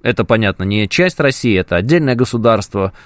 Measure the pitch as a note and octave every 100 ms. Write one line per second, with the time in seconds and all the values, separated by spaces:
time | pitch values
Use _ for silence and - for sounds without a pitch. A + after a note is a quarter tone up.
0 | - - - A2 G#2 - F#2+ G#2+ G2+ -
1 | F3+ - C#3+ C3 B2 F#2+ F2+ F2 A2 E3+
2 | C#3+ A#2+ A#2+ A#2+ A2+ A2 - G2 F#2+ -